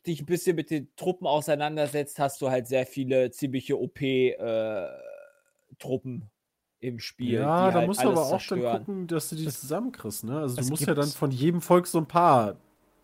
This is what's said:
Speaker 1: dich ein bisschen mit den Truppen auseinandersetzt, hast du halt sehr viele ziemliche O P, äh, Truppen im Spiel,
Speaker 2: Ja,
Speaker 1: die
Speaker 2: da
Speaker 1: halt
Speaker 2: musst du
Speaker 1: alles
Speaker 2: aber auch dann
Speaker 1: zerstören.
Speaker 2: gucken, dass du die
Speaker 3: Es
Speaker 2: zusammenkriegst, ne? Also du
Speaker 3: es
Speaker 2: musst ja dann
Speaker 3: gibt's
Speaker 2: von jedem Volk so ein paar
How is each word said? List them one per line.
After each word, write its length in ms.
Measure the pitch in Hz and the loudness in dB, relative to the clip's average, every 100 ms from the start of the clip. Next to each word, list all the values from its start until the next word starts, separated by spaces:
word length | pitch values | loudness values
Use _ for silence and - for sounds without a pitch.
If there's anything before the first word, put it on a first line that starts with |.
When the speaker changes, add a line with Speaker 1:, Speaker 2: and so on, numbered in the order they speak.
| - | -6
Speaker 1:
dich 160 | 151 | -6
ein 40 | 147 | -4
bisschen 300 | 175 - 160 | -2 0 0
mit 140 | 151 | -2
den 220 | 156 135 - | -4 -6 -6
Truppen 280 | 180 180 170 | -4 -2 0
auseinandersetzt, 920 | 147 151 147 151 156 147 147 139 - | 0 2 0 0 0 -2 -2 -4 -2
hast 220 | 143 - | -2 -2
du 80 | 135 | 0
halt 180 | 127 117 | 0 2
sehr 180 | 131 127 | 0 0
viele 460 | - 127 131 127 | -4 0 2 2
ziemliche 480 | - 139 127 - 135 | 0 -4 -2 -2 -2
O 80 | 123 | -2
P, 440 | - 135 131 127 | -4 0 4 2
äh, 560 | - 113 110 110 104 80 64 58 50 - _ _ _ _ - | 2 -2 -2 -2 -4 -6 -10 -16 -20 -20 _ _ _ _ -14
Truppen 520 | - 127 131 120 107 _ _ _ _ _ | -6 -6 -6 -10 -12 _ _ _ _ _
im 180 | 127 117 | -10 -8
Spiel, 340 | - - 123 | -10 -6 -2
Speaker 2:
Ja, 340 | 117 139 170 185 | 0 2 4 4
Speaker 1:
die 60 | |
Speaker 2:
da 60 | 175 | 4
Speaker 1:
halt 80 | 185 | 2
Speaker 2:
musst 140 | 208 | 2
du 60 | 131 | 2
Speaker 1:
alles 100 | 170 | 2
Speaker 2:
aber 60 | 139 | 2
auch 20 | |
dann 80 | 185 | 0
Speaker 1:
zerstören. 380 | - 185 120 117 151 | -2 -2 0 -2 -4
Speaker 2:
gucken, 220 | 190 175 | -8 -4
dass 220 | 165 - | -4 -4
du 60 | 160 | -6
die 100 | 156 | -6
Speaker 3:
Es 140 | - | -6
Speaker 2:
zusammenkriegst, 640 | 135 165 247 - 107 104 | -6 -4 -4 -8 -10 -8
ne? 160 | 110 143 | -6 -4
Also 160 | 147 123 | -4 -2
du 60 | |
Speaker 3:
es 80 | 123 | -2
Speaker 2:
musst 120 | 151 | -2
ja 120 | 147 147 | 0 2
dann 80 | |
Speaker 3:
gibt's 120 | 147 - | 0 0
Speaker 2:
von 140 | 143 | -2
jedem 300 | 131 151 175 | 2 2 2
Volk 240 | - 180 175 | 4 4 4
so 100 | 170 | 0
ein 80 | 151 | 2
paar 480 | 170 175 131 104 95 _ _ _ _ | 4 8 8 6 -2 _ _ _ _